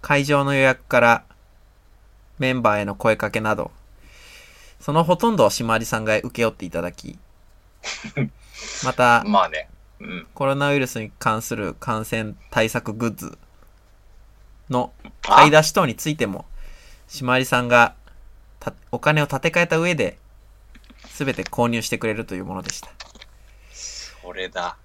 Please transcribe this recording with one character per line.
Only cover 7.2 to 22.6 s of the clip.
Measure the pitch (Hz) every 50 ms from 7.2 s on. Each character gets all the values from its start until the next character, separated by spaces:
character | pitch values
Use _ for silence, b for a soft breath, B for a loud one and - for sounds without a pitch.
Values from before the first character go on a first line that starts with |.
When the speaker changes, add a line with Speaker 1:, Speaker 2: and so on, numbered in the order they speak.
| - _ _ _ - - - - _ _ _ _ -
Speaker 2:
<laughs> | - - - - 214 - - - - - - - - - - - - - - -
Speaker 1:
ま | 131
た、 | - - 127 120 117 113 107
Speaker 2:
ま | 104 104 98 90
あ | 80
ね。 | 76 78 - - - - - - _ -
う | -
ん。 | - 90 87 80 - -
Speaker 1:
コ | - 139
ロ | 135 139
ナ | 139 143 143
ウ | 143
イ | 143
ル | 131
ス | 123 - 117
に | 110 104 - -
関 | - 120 110 110
す | 117 - 120
る | 107 104 85 -
感 | - - 131 113 110 110
染 | - - 113 110 107 101 - - -
対 | - 120 113 113
策 | - 123 - -
グ | 104 110 117 113
ッ | 98
ズ | - 92 - - - - _ - - - - - - _ _ - _ _ - - - - - - _ - - - - - -
の | 131 123 123 - - - - - - -
買 | - - 101 131 143 151
い |
出 | 147 156
し | 156 156
等 | - 202 175
に | 131 110
つ | - - 156
い | 147
て | - 123
も、 | 104 95 - - -
Speaker 2:
あ？ | b b b b b b b b b b b
Speaker 1:
島 | b - - 131 123 127 127
地 | 131
さ | 131 135 123
ん | 123 120
が | 123 120 - - - - - - - - - - - - - - - -
た-、 | - - - - - -
お | - 120
金 | - - 151 151
を | 147
立 | 139 143 131
て | - 165
替 | - 175
え | 175 170
た | 160 160
上 | 165 180 175
で、 | 139 107 87 - - _ - - - _ - - - - - - - - - - - - -
す | - - 147
べ | 135
て | 123 - 90
購 | - - - 120 120
入 | 117 113
し | 107 -
て | 123
く | 110 - 110
れ | 107
る | 110 110
と | - 98
い | 92
う | 92
も | 92 95
の | 92